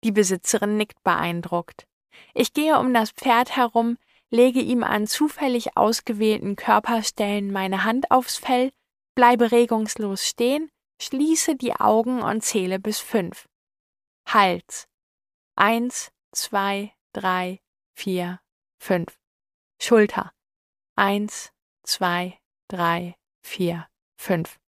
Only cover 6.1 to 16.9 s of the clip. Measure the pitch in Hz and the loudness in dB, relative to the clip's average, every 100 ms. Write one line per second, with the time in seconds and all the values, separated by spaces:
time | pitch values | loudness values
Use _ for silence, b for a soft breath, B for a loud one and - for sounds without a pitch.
6.1 | 214 214 214 - 202 - 208 214 233 214 | -2 0 0 -4 -6 2 2 2 -2 -4
7.1 | - 208 208 202 196 190 190 196 240 277 | -4 -2 -2 -4 -4 -2 -2 0 0 2
8.1 | 254 247 - - 254 254 _ _ _ _ | 2 2 -8 -2 0 0 _ _ _ _
9.1 | - 240 240 233 233 240 226 214 - 208 | 4 6 6 6 4 4 2 -2 -4 -6
10.1 | 196 - - 240 285 320 _ _ _ - | -4 -6 -2 0 0 -6 _ _ _ -8
11.1 | 262 302 320 - 269 254 - 214 220 226 | -2 2 2 0 -2 -2 2 4 4 2
12.1 | 254 233 220 - 214 185 190 208 214 - | -2 -2 -4 -2 -2 -2 -4 -4 -6 -4
13.1 | 226 175 - - _ _ _ _ _ _ | -4 -4 -10 -20 _ _ _ _ _ _
14.1 | _ - 226 196 175 - - - _ _ | _ 0 4 4 2 -8 -16 -16 _ _
15.1 | _ _ _ _ - 202 233 247 - - | _ _ _ _ -2 0 0 -4 -6 -12
16.1 | _ _ - - 208 196 196 208 | _ _ -10 -6 -4 -2 -4 -6